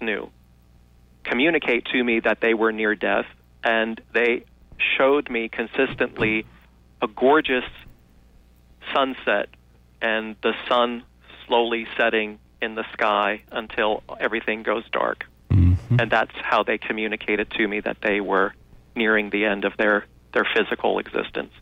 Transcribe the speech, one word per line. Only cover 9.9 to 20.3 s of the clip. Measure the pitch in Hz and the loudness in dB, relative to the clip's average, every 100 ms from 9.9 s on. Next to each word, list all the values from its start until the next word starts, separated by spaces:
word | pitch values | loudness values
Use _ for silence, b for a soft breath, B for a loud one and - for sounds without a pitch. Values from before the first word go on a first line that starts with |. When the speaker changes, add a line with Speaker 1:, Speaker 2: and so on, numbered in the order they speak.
| _ | _
Speaker 1:
and | 113 110 110 107 | -2 -2 -4 -4
the | 117 110 - | -4 -2 0
sun | 123 120 120 - _ - - - | 2 2 -2 -12 _ -20 -20 0
slowly | 120 117 117 113 - | 2 2 -2 -4 0
setting | 117 113 107 107 _ _ | 2 2 -2 -8 _ _
in | 113 110 | -6 -6
the | - | -8
sky | - 110 104 104 107 - | -2 2 2 2 -2 -6
until | 123 110 - 107 107 - - | -8 -6 -2 0 -2 -6 -6
everything | 120 113 - 110 | -4 -2 -4 -4
goes | 110 110 - | -2 -4 -4
dark. | - 120 - - _ - | -2 -2 -4 -10 _ 0
Speaker 2:
Mm-hmm. | 95 90 90 - 120 | 4 6 4 2 2
Speaker 1:
And | 113 | 4
that's | 113 110 - | 2 0 -4
how | - 110 | 0 0
they | 104 110 | 2 -2
communicated | - 110 110 107 - 107 107 | -4 -4 -4 -4 -2 -2 -2
to | - 107 | -2 -2
me | 104 | -2
that | 117 - | -4 -4
they | 107 101 | -2 0
were | 95 95 101 - - - - - | 2 2 0 -2 -18 -20 -10 -2
nearing | 110 107 104 | 2 2 0
the | 101 107 | 0 0
end | 101 98 | 0 -2
of | - | 0
their, | 104 104 - - - | 2 2 0 -14 -4